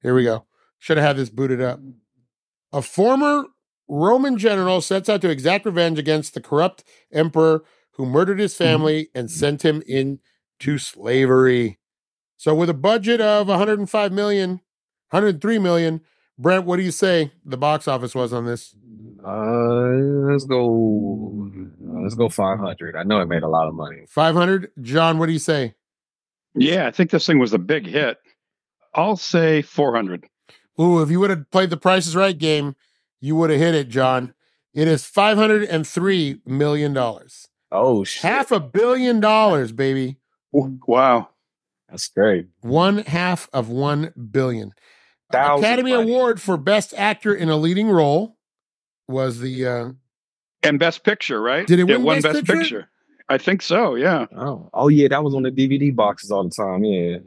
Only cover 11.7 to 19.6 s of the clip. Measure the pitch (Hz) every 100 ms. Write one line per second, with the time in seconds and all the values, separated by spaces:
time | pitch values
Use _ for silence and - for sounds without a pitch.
11.7 | 95 _ _ _ _ _ _ - 156 170
12.7 | 151 170 226 202 240 214 208 196 185 208
13.7 | 208 196 220 202 190 208 202 185 180 _
14.7 | _ _ _ _ 165 208 165 202 226 185
15.7 | 170 165 160 _ _ _ - 131 185 175
16.7 | 180 190 - 190 175 147 _ - 127 147
17.7 | 151 - 131 120 131 123 120 120 120 -
18.7 | 104 117 110 113 101 95 104 107 120